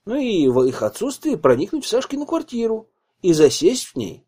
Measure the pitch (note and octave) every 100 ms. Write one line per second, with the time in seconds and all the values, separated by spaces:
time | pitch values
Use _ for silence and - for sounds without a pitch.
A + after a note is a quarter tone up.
0 | - C4 B3+ G3 C#3 B2 C3 B2+ G#2+ -
1 | B3 C4+ D#4+ G#3+ C#3+ A#2+ D#3 D#4 - A#3+
2 | C4 C#4 C#4+ E4 D4+ A#3+ A3+ A3 - _
3 | _ _ F#3 D#3 D3+ - E3 B3+ - -
4 | G2+ -